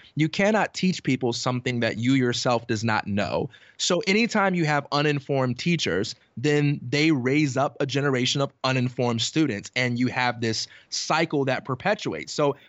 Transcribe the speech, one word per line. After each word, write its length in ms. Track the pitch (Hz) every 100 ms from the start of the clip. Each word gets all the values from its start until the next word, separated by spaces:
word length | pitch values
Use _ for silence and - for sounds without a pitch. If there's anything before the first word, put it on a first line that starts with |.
| -
You 140 | - 156
cannot 460 | - 202 220 165
teach 280 | - 185 175
people 300 | - 127 123
something 480 | 117 131 123 127 120
that 160 | 113 104
you 160 | 120
yourself 540 | 135 123 120 135 120 120
does 180 | 110
not 220 | 113 107 -
know. 420 | 101 85 71 - - - -
So 240 | - 175 190
anytime 480 | 202 233 214 196
you 120 | 180 151
have 200 | 147 135
uninformed 640 | 143 147 143 - 139 127 123
teachers, 560 | 175 170 - 85 110 - _ -
then 440 | 147 147 147 147 120
they 260 | 143 156
raise 440 | 147 123 147 151 127
up 220 | 147 -
a 60 | 139
generation 560 | 135 143 127 120 147
of 100 | 139 -
uninformed 600 | 131 131 127 - 120 117
students, 480 | - 156 151 101 101
and 240 | - 127 120
you 100 | 123
have 340 | 127 123 117
this 260 | 117 110 - - _
cycle 560 | - - 160 165 147 135
that 180 | 123
perpetuates. 640 | - 127 185 208 - 80 -
So 220 | - 143 -